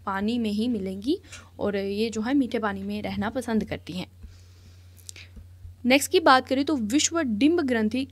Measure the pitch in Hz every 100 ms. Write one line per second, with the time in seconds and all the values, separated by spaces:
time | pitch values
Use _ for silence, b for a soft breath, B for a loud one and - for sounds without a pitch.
0 | - 190 208 240 220 208 240 220 185 190
1 | 226 381 B B B - 208 202 196 202
2 | 226 214 220 285 240 233 208 196 196 208
3 | 196 196 202 254 233 220 185 147 - 175
4 | - - B B B B B B B B
5 | B B B - - - - - 247 269
6 | - 359 320 262 254 262 285 294 208 277
7 | - 330 277 202 277 349 277 233 214 254
8 | 269